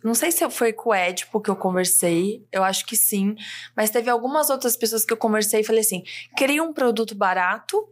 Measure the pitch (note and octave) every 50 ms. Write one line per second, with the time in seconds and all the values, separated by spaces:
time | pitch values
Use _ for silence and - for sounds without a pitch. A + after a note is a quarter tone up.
0 | - A3 A#3 A3+ - F4 E4+ - E4+ C#4 - - A#3+ A3+ A3 - - A#3 G#3+ F#3+
1 | F3+ F3+ F#3 F3+ - - - G#3+ G#3 - G3 G3 - F#3+ F#3 F3+ F#3 F3+ - -
2 | - F3 E3+ E3 F#3 G3 G#3+ A#3+ - _ - F#3+ F#3 F#3+ F#3+ F#3+ - - A#3 G#3+
3 | - - G#3+ G3 G3 G3+ G#3+ G#3+ - - - - - - - - G#3+ G#3+ - B3
4 | A3+ B3 A#3+ A#3 A3+ B3+ C#4+ D4+ D4+ D4 C4+ C4 C4 B3 A3+ - - A3 A3+ A3
5 | A3+ - A#3 A3+ - A3+ G#3+ G#3+ G#3+ G#3 - G#3+ G#3+ G#3+ A3 A3 G#3+ G#3+ F#3+ F3+
6 | - - - - - - - - C4+ C4+ D4 D4+ E4 E4 D4+ - C4+ A#3+ A3+ G#3
7 | A3+ A3 A3 G3+ G#3 F#3 F#3 F#3 F3+ F3+ G3 - - - - G#4 G#4+ -